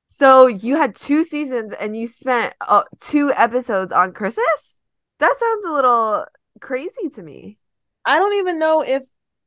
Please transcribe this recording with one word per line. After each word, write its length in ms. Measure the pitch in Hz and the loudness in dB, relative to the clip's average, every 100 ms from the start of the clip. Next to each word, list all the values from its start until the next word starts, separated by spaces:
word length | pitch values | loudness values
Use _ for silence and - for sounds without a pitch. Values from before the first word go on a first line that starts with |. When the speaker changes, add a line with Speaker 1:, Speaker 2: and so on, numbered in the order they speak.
| _ | _
Speaker 1:
So 380 | - 269 262 254 | 2 6 8 8
you 280 | 202 226 294 | 4 -2 0
had 180 | 277 - | 0 -4
two 280 | - 294 | -2 0
seasons 500 | 330 294 294 247 220 | 0 -6 -6 -6 -6
and 220 | 196 208 220 | -8 -8 -6
you 120 | 233 | -10
spent, 460 | - 262 240 208 - | -8 -2 -2 -2 -6
uh, 220 | - 202 - - | 0 0 0 -8
two 320 | - 294 285 | -4 0 0
episodes 580 | 247 226 240 247 202 185 | 2 0 0 -2 -4 0
on 200 | - 185 | 0 0
Christmas? 680 | 175 208 233 508 605 - _ _ _ _ - | -2 -8 -4 -2 -2 -6 _ _ _ _ -2
That 160 | 311 - | 0 0
sounds 260 | 466 440 381 | -2 -2 -4
a 60 | |
little 540 | 294 262 233 220 202 - _ _ _ | 0 2 2 0 -2 -6 _ _ _
crazy 480 | - 262 320 - 339 | -8 -8 -8 -10 -10
to 100 | 220 | -10
me. 340 | 165 64 185 214 _ _ _ _ - | -18 -18 -20 -20 _ _ _ _ 0
Speaker 2:
I 140 | 302 | 2
don't 160 | - 403 | 2 0
even 220 | 370 330 | -2 -2
know 240 | 320 311 | 0 0
if, 220 | 269 262 262 _ _ _ | 0 -4 -6 _ _ _